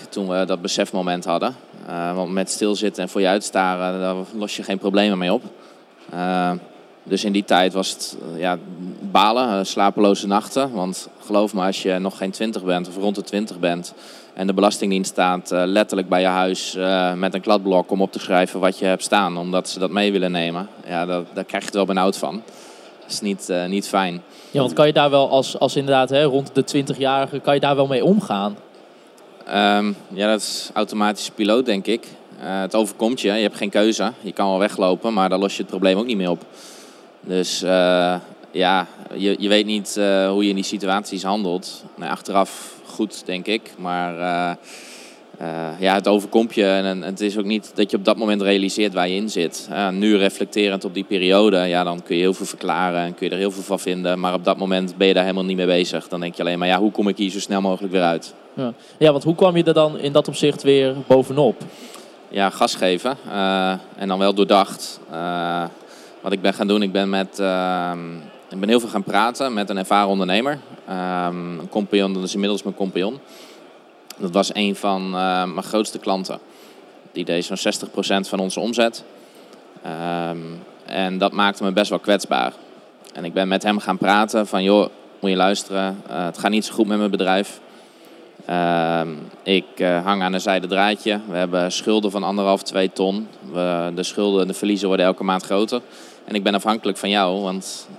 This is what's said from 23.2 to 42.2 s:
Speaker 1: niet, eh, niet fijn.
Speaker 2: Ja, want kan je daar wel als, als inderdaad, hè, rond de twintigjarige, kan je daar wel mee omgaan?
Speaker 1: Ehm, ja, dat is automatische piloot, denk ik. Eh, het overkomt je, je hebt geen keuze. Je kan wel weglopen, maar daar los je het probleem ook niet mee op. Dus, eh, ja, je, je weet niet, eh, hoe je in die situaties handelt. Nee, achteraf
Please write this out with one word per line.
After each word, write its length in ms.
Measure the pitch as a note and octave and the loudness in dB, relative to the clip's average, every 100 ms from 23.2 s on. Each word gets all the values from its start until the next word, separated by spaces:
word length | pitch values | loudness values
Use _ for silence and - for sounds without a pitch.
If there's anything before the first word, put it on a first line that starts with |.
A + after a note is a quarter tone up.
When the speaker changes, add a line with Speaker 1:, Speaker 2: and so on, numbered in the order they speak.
Speaker 1:
niet, 280 | G#3 G2 - | -4 -6 -2
eh, 180 | F2+ F2+ | -2 0
niet 220 | G2 G2 | -4 0
fijn. 340 | G2+ F#2 F2 - - - | 0 0 -4 -12 -20 -6
Speaker 2:
Ja, 100 | C#3 | 0
want 120 | B2+ | 0
kan 140 | B2 D3+ | 4 4
je 60 | |
daar 180 | D#3 D3 | 6 4
wel 200 | C#3 C#3 | 4 4
als, 280 | C3+ B2 - | 4 2 0
als 180 | C#3+ - | 0 2
inderdaad, 340 | C#3 C3+ C3 | 2 4 4
hè, 120 | C#3 | 4
rond 280 | D3+ C3+ C3+ | 4 2 0
de 100 | - | 0
twintigjarige, 760 | C3 D3 C3+ D#3 C3 C3+ C3+ C#3 | 2 0 -2 -2 0 0 -2 -2
kan 160 | - | 0
je 60 | C#3+ | 2
daar 160 | C#3+ C#3 | 4 2
wel 100 | C#3 | 2
mee 180 | C3 | 4
omgaan? 520 | D3 G#3 - G2+ G2+ G#2 - - - - - - - - - | 4 4 2 -2 -2 -6 -16 -20 -20 -20 -20 -20 -20 -20 -4
Speaker 1:
Ehm, 460 | G2+ G#2 G#2 G#2 G2+ - | 2 4 4 2 -4 -10
ja, 220 | F#2+ G#2 | -2 0
dat 100 | A2 | 0
is 300 | - - - | -2 -8 -6
automatische 580 | - A2 G#2+ G#2+ G#2 - | -4 -2 0 0 0 -8
piloot, 340 | - G#2+ A2+ B2 | -2 2 4 2
denk 200 | G2 G2 | 0 -2
ik. 200 | A#2 - - - - | -4 -4 -20 -20 -14
Eh, 200 | D#2 F#2+ | -6 -4
het 140 | F#2+ | 0
overkomt 460 | A2 G#2+ - A2+ B2+ | 0 0 0 -2 0
je, 120 | G2+ | 0
je 100 | G#2+ | 2
hebt 140 | G#2 - | 0 -2
geen 140 | G#2+ | -2
keuze. 420 | G#2 G#2+ G#2+ G2+ A#2+ | 2 2 2 -2 -4
Je 120 | G2 | -12
kan 160 | - G2 | -2 0
wel 100 | F#2+ | 2
weglopen, 540 | G#2 - F#2+ F#2 A#2 | 2 2 2 2 0
maar 160 | A2 F#2 | 2 2
daar 100 | F#2 | 2
los 140 | G2 - | 0 -2
je 60 | |
het 80 | G2 | -6
probleem 280 | F#2+ F#2+ F#2+ | 0 2 2
ook 80 | A#2+ | 0
niet 100 | A2 | -2
mee 140 | F2+ | -2
op. 140 | F2 - - - - - - - - | -2 -6 -20 -20 -20 -20 -20 -20 -20
Dus, 420 | - F#2 F2+ - | -4 -2 -2 -2
eh, 520 | F2+ F#2 F2+ F2+ F2 F2+ - - - | 2 4 4 4 2 0 -6 -20 -10
ja, 360 | E2+ F2+ F#2 F2 - - | 0 2 2 0 -10 -14
je, 220 | - G2 G2 | -4 -2 0
je 100 | G2+ | 2
weet 180 | G#2+ G#2 | 2 2
niet, 300 | G#2+ F#2+ - | -2 -4 -2
eh, 340 | G2+ F#2+ F#2+ | 2 4 2
hoe 120 | G2 | 2
je 60 | G#2 | 2
in 60 | |
die 100 | G2 | 0
situaties 580 | F#2+ G#2 F#2+ F#2+ G#2 F#2+ | -2 -4 -2 -2 -2 -6
handelt. 640 | F#2+ G#2 G2 F2 - - - - | -2 -2 0 -4 -6 -14 -18 -14
Nee, 120 | D#2+ | -8
achteraf 640 | E2+ | -8